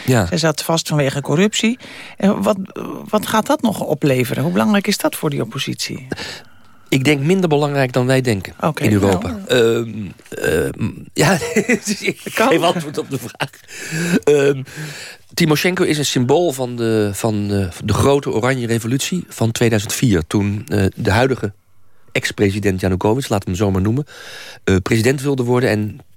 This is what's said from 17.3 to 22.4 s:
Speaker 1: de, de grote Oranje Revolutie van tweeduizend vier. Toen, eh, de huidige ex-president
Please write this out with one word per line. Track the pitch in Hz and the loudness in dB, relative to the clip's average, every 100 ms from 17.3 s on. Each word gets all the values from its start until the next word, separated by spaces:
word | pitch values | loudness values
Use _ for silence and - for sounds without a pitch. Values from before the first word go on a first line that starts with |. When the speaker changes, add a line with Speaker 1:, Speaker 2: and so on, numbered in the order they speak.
| 104 101 | 0 0
Speaker 1:
de, | 101 92 - | -2 -2 -4
de | 104 | -2
grote | 101 131 143 139 | 2 4 2 2
Oranje | 110 123 131 117 | -2 0 0 0
Revolutie | 113 113 135 - 180 - | -2 0 -2 -2 -4 -6
van | - 113 | -2 -2
tweeduizend | - 117 110 101 | 2 2 2 -2
vier. | - 131 87 78 | 0 2 2 2
Toen, | 107 101 107 - | 0 0 -2 -2
eh, | 104 95 | 0 0
de | - 98 | 0 0
huidige | 107 131 123 101 - _ - - - - | 2 2 0 -6 -8 _ -20 -20 -20 -8
ex-president | 131 - - | -6 -4 0